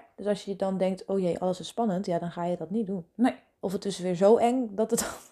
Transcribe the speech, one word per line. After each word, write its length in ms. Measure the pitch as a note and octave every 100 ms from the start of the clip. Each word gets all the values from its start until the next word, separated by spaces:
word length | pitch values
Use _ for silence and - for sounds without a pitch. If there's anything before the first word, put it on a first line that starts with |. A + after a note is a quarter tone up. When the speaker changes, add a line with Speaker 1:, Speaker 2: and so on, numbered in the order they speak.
| - -
Speaker 1:
Dus 100 | G3+
als 200 | G3 -
je 100 | F#3+
dan 220 | F#3+ F#3+
denkt, 280 | F#3 F#3 -
"Oh 140 | G3
jee, 200 | F3+ E3
alles 200 | F3+ F3+
is 80 | E3+
spannend", 380 | - A#3 F3+ G3+
ja, 140 | E3+
dan 120 | E3+
ga 120 | E3+ F3
je 120 | F3
dat 120 | D#3+
niet 180 | G#3+ F#3+
doen. 180 | G3 - -
Speaker 2:
Nee. 200 | B3 - _ _
Speaker 1:
Of 120 | G3+
het 140 | G3 G3+
is 140 | F3
weer 160 | F3+ F3
zo 220 | G3 A3+
eng 300 | A#3+ B3+ A#3 G3
dat 160 | A3
het, 180 | A#3 - - -